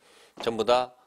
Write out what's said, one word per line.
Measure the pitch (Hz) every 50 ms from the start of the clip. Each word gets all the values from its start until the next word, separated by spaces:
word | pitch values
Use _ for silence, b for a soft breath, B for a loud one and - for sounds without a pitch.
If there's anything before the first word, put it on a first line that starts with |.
| b b b b b b b b -
전부 | 117 117 110 107
다 | 113 123 127 127 123 - _ _